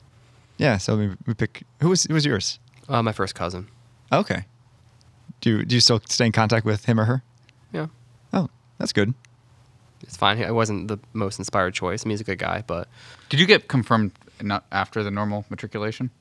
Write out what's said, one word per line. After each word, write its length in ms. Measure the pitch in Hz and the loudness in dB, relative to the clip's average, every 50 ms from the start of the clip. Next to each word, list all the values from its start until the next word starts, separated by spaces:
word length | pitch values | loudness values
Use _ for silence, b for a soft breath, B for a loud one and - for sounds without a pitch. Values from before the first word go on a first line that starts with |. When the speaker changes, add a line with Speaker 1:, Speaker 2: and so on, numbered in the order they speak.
| - - _ _ _ _ _ _ _ _ _ - | -20 -20 _ _ _ _ _ _ _ _ _ 0
Speaker 1:
Yeah, 200 | - 147 110 98 | 2 2 2 2
so 200 | - - 107 107 | 0 0 0 0
we, 140 | 104 101 92 - - | 0 -2 -4 -6 -4
we 80 | - 110 | -4 -2
pick, 300 | - 117 - - - - _ _ - | -2 -4 -6 -6 -10 -20 _ _ -2
who 80 | 143 170 | 0 2
was, 140 | 185 170 - | 2 2 0
who 100 | - 156 | 0 0
was 120 | 160 147 | 0 2
yours? 340 | 147 123 95 - - - - _ _ _ - - - | 2 0 0 -2 -4 -8 -10 _ _ _ -20 -10 -2
Speaker 2:
Uh, 120 | 139 117 | -2 0
my 120 | 113 113 107 | 0 0 -2
first 220 | - 98 95 - | -2 -4 -6 -4
cousin. 320 | - 90 87 92 90 95 - - _ _ _ _ _ _ - | -6 -6 -6 -6 -8 -12 -14 -18 _ _ _ _ _ _ 0
Speaker 1:
Okay. 340 | - 160 - - - - 98 _ _ _ _ _ _ _ _ _ _ _ _ _ _ _ _ - - - | 0 0 2 0 -4 -6 -6 _ _ _ _ _ _ _ _ _ _ _ _ _ _ _ _ -20 -10 -2
Do 100 | - 120 110 104 | 0 2 2 2
you, 60 | - | 2
do 100 | - 123 | 2 2
you 60 | 120 | 4
still 200 | - - 120 107 - - | 6 6 4 2 0 -2
stay 160 | - - 123 | 0 2 2
in 60 | 113 107 | 2 4
contact 320 | 113 110 107 117 113 104 | 4 4 4 4 2 2
with 200 | 110 104 101 - | 2 0 0 2
him 140 | - 117 110 | 2 2 2
or 60 | 107 | 4
her? 180 | 110 120 131 - _ _ _ _ _ - _ _ - | 2 0 -2 -4 _ _ _ _ _ -20 _ _ -10
Speaker 2:
Yeah. 160 | - 165 156 156 - _ _ _ _ _ _ - - | -8 -6 -6 -8 -10 _ _ _ _ _ _ -4 -2
Speaker 1:
Oh, 160 | 196 165 - _ _ _ _ _ - | -2 -2 -2 _ _ _ _ _ -8
that's 120 | - 117 | -6 -2
good. 220 | - 104 101 107 127 - _ - _ _ _ _ _ _ _ _ _ _ _ _ _ - - | 2 2 2 2 0 -6 _ -20 _ _ _ _ _ _ _ _ _ _ _ _ _ -20 -20
Speaker 2:
It's 140 | - - - | -14 -4 0
fine. 260 | - 98 104 113 107 | 2 2 2 2 0
I 80 | 85 | -2
wasn't 380 | 113 113 113 107 104 95 87 107 | 0 0 0 0 -2 -4 -4 -6
the 100 | 107 101 - _ - | -8 -8 -10 _ -6
most 260 | 104 98 98 - - | -4 -4 -4 -6 -8
inspired 340 | 95 - - 101 92 90 95 | -10 -4 0 0 0 0 -2
choice. 300 | - 92 90 92 110 - | -4 -4 -4 -4 -4 -4
I 40 | 113 | -4
mean, 40 | |
he's 100 | 107 101 | -4 -4
a 40 | 110 | -4
good 140 | - 95 90 | -6 -6 -4
guy, 240 | - 87 87 90 113 - | -4 -4 -4 -4 -6 -6
but 220 | 87 85 87 - B B B B B B B B | -8 -8 -8 -10 B B B B B B B B
Speaker 3:
Did 100 | - 139 | 2 2
you 60 | 180 | 6
get 240 | 185 214 - - - | 6 6 4 4 2
confirmed 420 | - 131 110 - 120 113 107 95 - _ _ - _ - | 0 0 2 4 2 2 2 0 -4 _ _ -20 _ -10
not 240 | 107 104 101 - - - - | -6 -4 -4 -4 -6 -4 -4
after 300 | 98 95 - - 113 104 | -4 -4 -4 -4 -6 -6
the 80 | 104 | -4
normal 340 | 101 104 107 104 104 104 104 - | -4 -4 -4 -4 -6 -8 -8 -10
matriculation? 600 | 104 - - 107 - 110 104 110 110 - 127 127 - _ | -12 -12 -12 -10 -8 -6 -6 -6 -6 -6 -8 -8 -8 _